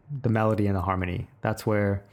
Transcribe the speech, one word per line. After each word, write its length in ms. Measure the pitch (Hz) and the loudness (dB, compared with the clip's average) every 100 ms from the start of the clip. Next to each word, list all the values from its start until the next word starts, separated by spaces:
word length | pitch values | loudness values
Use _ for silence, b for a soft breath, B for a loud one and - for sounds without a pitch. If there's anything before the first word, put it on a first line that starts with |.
| - 143 | -12 -4
the 80 | 120 | 0
melody 380 | 110 110 107 101 | 2 2 2 2
and 80 | 95 | 0
the 60 | |
harmony. 460 | 90 92 90 92 92 - | 0 -2 -2 -4 -8 -4
That's 240 | 110 107 113 | -4 -2 0
where 380 | 104 101 98 b | 2 2 0 b